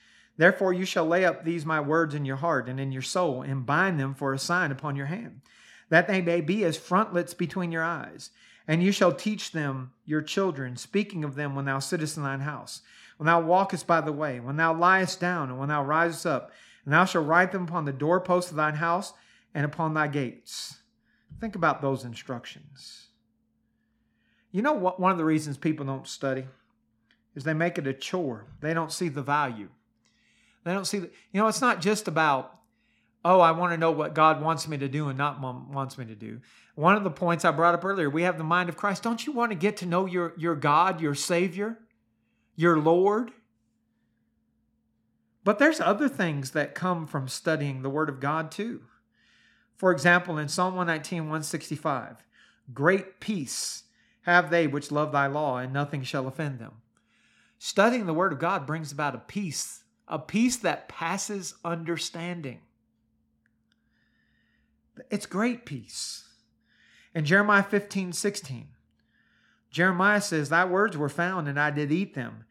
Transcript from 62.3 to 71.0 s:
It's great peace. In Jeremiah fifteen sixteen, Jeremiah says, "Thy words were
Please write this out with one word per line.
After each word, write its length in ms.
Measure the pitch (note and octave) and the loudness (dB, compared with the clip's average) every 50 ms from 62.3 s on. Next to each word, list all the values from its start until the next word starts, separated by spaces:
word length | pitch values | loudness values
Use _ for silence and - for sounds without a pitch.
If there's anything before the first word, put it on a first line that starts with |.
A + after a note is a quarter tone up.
| F3+ F3 D3+ C3 A#2 - _ _ _ _ _ _ _ _ _ _ _ _ _ _ _ _ _ _ _ _ _ _ _ _ _ _ _ _ _ _ _ _ _ _ _ _ _ _ _ _ _ _ _ _ _ _ _ - - - | -8 -8 -10 -12 -12 -14 _ _ _ _ _ _ _ _ _ _ _ _ _ _ _ _ _ _ _ _ _ _ _ _ _ _ _ _ _ _ _ _ _ _ _ _ _ _ _ _ _ _ _ _ _ _ _ -20 -12 -6
It's 160 | G#3 G3+ - | -6 -6 -6
great 380 | - - F#3+ A3 B3 A#3 A#3+ - | -4 -4 -2 0 0 -2 -4 -10
peace. 600 | - C#3+ A#2+ G2+ - - - - - - - - _ _ _ _ _ _ _ _ _ _ _ _ _ _ _ _ _ - | -12 -12 -12 -12 -12 -12 -10 -10 -10 -10 -14 -16 _ _ _ _ _ _ _ _ _ _ _ _ _ _ _ _ _ -6
In 100 | E3 D3+ | -4 0
Jeremiah 380 | C#3+ F#3 G3+ G#3 G#3+ G#3 G3 G3 | 4 4 4 6 6 4 4 4
fifteen 500 | G3+ G#3+ G3+ G3+ - - G3 F#3 F3+ E3+ | 4 0 -2 -2 -2 -4 -4 -4 -4 -6
sixteen, 600 | - - G3+ G3+ - - C3+ C3 A2+ A2+ - - _ _ _ _ _ _ _ _ _ _ _ _ _ _ _ _ _ _ _ | -2 -4 -4 -4 -4 -10 -12 -12 -12 -14 -18 -20 _ _ _ _ _ _ _ _ _ _ _ _ _ _ _ _ _ _ _
Jeremiah 500 | - D#3+ F3+ F#3+ F3+ F3 F#3+ G#3 G#3 G#3 | 0 2 2 2 4 4 4 4 4 4
says, 280 | G3+ - E3+ D#3 D3 C3+ | 2 0 -2 -2 -2 2
"Thy 160 | D#3+ E3+ F#3 | 2 2 2
words 320 | F#3 F3+ F#3+ G#3 G#3+ E3+ | 2 2 2 2 2 0
were 100 | C#3+ | -2